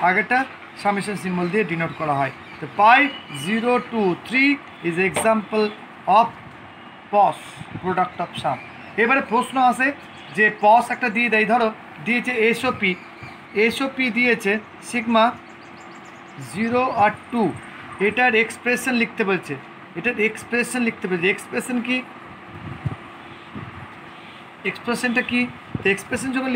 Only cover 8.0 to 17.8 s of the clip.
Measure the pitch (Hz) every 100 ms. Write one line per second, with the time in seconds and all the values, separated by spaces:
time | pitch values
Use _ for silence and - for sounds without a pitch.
8 | 175 - 170 - 156 127 - - - -
9 | 233 269 - 226 240 262 247 240 269 285
10 | - - - - 214 208 208 226 - 240
11 | 247 208 240 214 214 240 220 214 - -
12 | 151 240 233 247 220 226 254 220 190 180
13 | - - - - - 202 226 226 269 269
14 | 254 220 247 233 196 214 - - - 240
15 | 226 226 233 247 - - - - - -
16 | - - - - 131 180 226 247 254 226
17 | 208 208 - 240 185 - - -